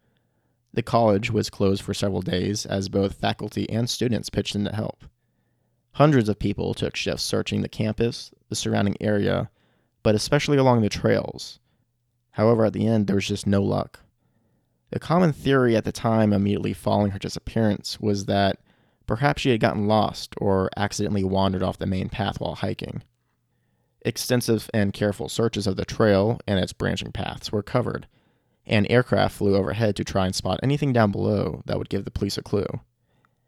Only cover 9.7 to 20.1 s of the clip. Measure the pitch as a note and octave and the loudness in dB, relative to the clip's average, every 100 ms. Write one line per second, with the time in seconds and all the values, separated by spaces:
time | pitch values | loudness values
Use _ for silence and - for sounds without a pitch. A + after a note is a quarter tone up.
9.7 | _ _ _ A2+ G#2 - D3 - D3 C3 | _ _ _ 2 2 2 0 2 4 6
10.7 | A#2+ G#2 - A2 G#2 - - - - _ | 4 2 0 0 0 -2 -8 -14 -18 _
11.7 | _ _ _ _ _ _ - A2 A#2 A2 | _ _ _ _ _ _ 0 4 4 4
12.7 | G2+ G#2+ A2+ G2 G2 - G2+ - G2 G2+ | 2 2 2 2 0 0 -4 0 2 2
13.7 | G2 - - _ _ _ _ _ _ _ | 0 -4 -10 _ _ _ _ _ _ _
14.7 | _ - - - E3 F3+ C#3 C3 C3+ B2 | _ -10 -8 0 2 2 2 2 4 4
15.7 | A2 - - A#2 A2 G#2+ G2+ G2+ G2+ G#2 | 4 0 -2 0 2 4 4 2 0 -2
16.7 | G2 - G#2 G#2 G2 F#2+ - - A2+ A2 | -4 0 2 0 -2 -8 -10 -6 0 2
17.7 | G2+ - - G#2+ G2+ G2 G2+ G2 - _ | 0 -4 -6 -2 -2 0 0 2 0 _
18.7 | _ _ _ - A2+ C#3+ D3 C#3 A2+ A#2 | _ _ _ -8 -2 0 0 0 2 2
19.7 | E2 G#2 G#2+ G2+ | 0 2 2 2